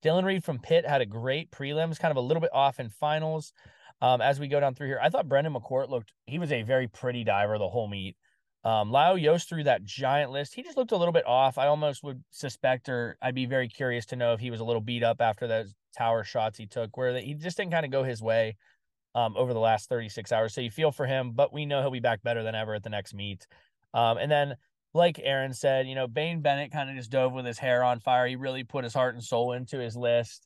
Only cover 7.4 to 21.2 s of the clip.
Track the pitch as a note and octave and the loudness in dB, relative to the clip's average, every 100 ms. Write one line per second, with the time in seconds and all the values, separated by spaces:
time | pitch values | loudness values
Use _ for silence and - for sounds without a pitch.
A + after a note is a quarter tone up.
7.4 | G#2 G#2+ F#2 B2 G#2+ G2+ F#2+ - _ _ | 2 0 -2 -2 -4 -6 -10 -12 _ _
8.4 | _ _ - A2 G#2+ C3 E3 F#3+ D3+ E3+ | _ _ 0 0 2 4 4 4 4 2
9.4 | - E3 C#3 G#2+ G2+ B2+ C3 C#3+ C3+ C#3 | 0 -2 2 2 0 -4 0 2 0 -4
10.4 | C#3+ - E4+ C#4 A#3 G3 E3+ E3 - B2 | -8 -10 -8 -4 0 2 0 -2 0 4
11.4 | C3+ C3 C#3+ D3+ D3+ C3 D3 B2+ - - | 4 2 2 2 0 -4 -10 -12 -16 -12
12.4 | C3+ - B2+ B2+ - B2 A#2 - B2+ C3 | -10 -2 0 0 -2 -4 -4 -4 -4 -2
13.4 | B2 C3 A#2+ - C3 A#2+ - B2 A#2+ A2+ | 0 0 -2 -2 -4 -4 -6 -2 0 0
14.4 | B2 A2+ A2+ A2+ G#2+ A#2+ A#2 A#2 A2+ G#2 | -2 -6 -2 -2 -2 0 2 2 2 0
15.4 | A#2+ A2 G2+ - _ - A#2 A2+ A2 A#2+ | -2 -2 -4 -14 _ -4 0 0 0 -2
16.4 | A2 G#2+ A2 A#2+ A2 - B2+ B2+ A2+ D3 | -2 -4 -10 -6 -6 -2 -2 -2 -4 -8
17.4 | F3 F3 F#3 E3 C#3+ C3+ C3 A2+ A2+ A2+ | -8 -6 -2 0 0 0 0 -2 0 2
18.4 | A2 G#2 _ _ _ _ _ A#2+ A#2 G2+ | 2 -2 _ _ _ _ _ 0 0 2
19.4 | B2+ A2+ A2+ A2 - A#2+ A2 A2+ G2 A2 | 0 2 4 2 0 -4 -4 -8 -2 0
20.4 | A2+ C3+ A#2+ D#3 D#3 - C3 C3+ | 0 -2 -6 0 0 0 -2 -2